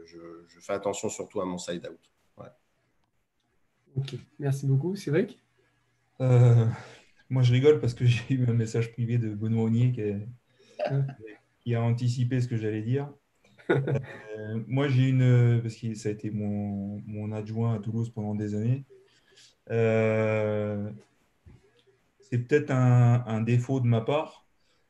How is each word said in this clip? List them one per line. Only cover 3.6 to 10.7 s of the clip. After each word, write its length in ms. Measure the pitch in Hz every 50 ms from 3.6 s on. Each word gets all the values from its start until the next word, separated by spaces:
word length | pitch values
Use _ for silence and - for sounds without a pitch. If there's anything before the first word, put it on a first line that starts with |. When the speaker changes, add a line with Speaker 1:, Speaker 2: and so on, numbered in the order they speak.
| _ _ _ _ _ _ 143
Speaker 2:
Ok, 180 | 135 135 - - 123 - - _ -
merci 280 | 143 139 135 - -
beaucoup. 300 | 135 135 135 156 175 196
Cédric ? 420 | 196 - - 143 160 - - - - _ _ _ _ _ _ _ _ _ _ _ _ _ _ _ -
Speaker 3:
Euh, 460 | 131 127 127 123 123 123 117 117 113 113 - - - - - - _ _ _ _ _ -
moi, 120 | 127 131 127
je 100 | 120 123
rigole 280 | 127 131 151 151 147
parce 140 | - 117 -
que 100 | - 127
<laughs> 20 |
j'ai 280 | 123 120 - - - 135
eu 120 | 127 123 117
un 40 | 113
message 400 | 117 113 107 - 117 113 120 -
privé 260 | - 117 110 120 120
de 120 | 113 110 104
Benoît 300 | 101 107 110 113 113 113
Ognier 280 | 113 113 113 123 127 123
qui 100 | 113 107
est, 260 | 104 101 101 104 - - - _ _ _ _ _ _